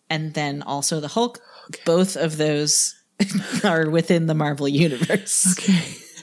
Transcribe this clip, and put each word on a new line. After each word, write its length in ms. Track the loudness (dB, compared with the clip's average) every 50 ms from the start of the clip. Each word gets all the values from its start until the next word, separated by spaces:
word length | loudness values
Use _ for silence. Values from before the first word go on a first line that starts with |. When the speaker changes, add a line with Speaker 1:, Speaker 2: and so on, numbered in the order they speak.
| _ _
Speaker 1:
and 240 | -6 -4 -4 -4 -4
then 300 | -4 -4 -2 -4 -6 -6
also 360 | -6 -6 -4 -2 -2 -2 -4
the 80 | -4 -2
Hulk. 320 | 0 0 0 0 -2 -10 -20 -20 -20 -20 -20 -18
Speaker 2:
Okay. 140 | -18 -6 0
Speaker 1:
Both 320 | 2 4 4 4 2 0
of 220 | -2 -2 -2 0 0
those 560 | 0 0 0 0 0 0 0 0 0 -2 -4 -10 _ _ _ -2
<laughs> 440 | -2 0 0 -4 -4 -2 -4 0 0
are 240 | 2 2 2 2 2
within 360 | 2 0 2 2 2 2 2
the 80 | 2 0
Marvel 320 | 0 0 -2 -2 -2 -2 0
Universe. 880 | 2 2 2 2 2 -2 0 0 0 -2 0 -2 -2 0 2 0 0 0
Speaker 2:
Okay. 260 | 2 2 2 2 2 -2 -8 -14 -18 -20 -20 -20